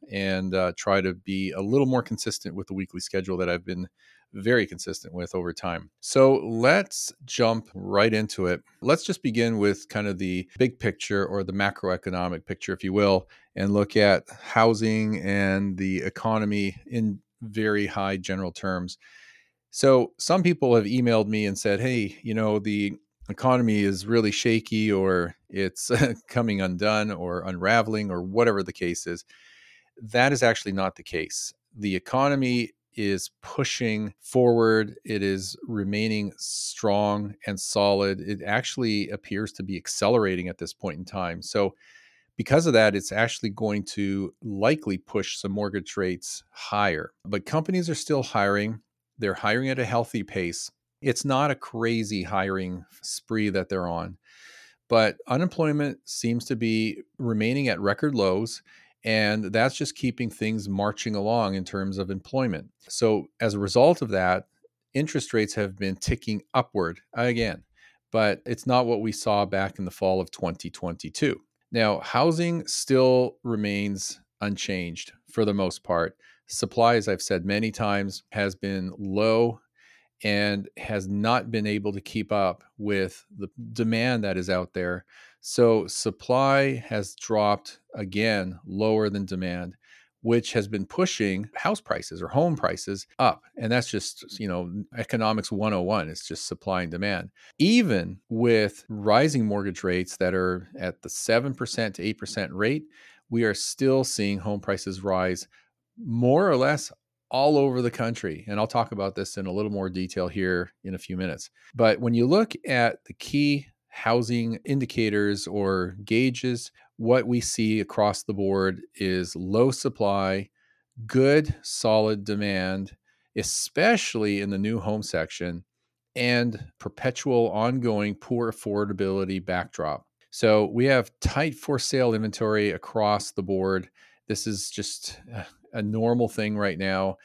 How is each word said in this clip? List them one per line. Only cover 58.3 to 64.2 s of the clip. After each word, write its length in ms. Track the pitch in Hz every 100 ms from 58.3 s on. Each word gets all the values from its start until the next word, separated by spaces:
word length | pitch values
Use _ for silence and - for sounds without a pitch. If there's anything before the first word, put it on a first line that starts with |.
| 92 113 - _ - _ _ 113
And 480 | 110 104 107 98
that's 220 | 107 127 -
just 200 | 139 -
keeping 360 | 127 120 117
things 360 | - 110 110 98
marching 460 | 98 104 101 117
along 400 | 104 101 117 104
in 100 | 95
terms 360 | 90 101 95 95
of 100 | 92
employment. 640 | 98 - 131 127 82 - _ -
So 380 | - 113 107 - -
as 140 | 113
a 60 | 101
result 420 | 101 113 143 175
of 80 | 117
that, 380 | 98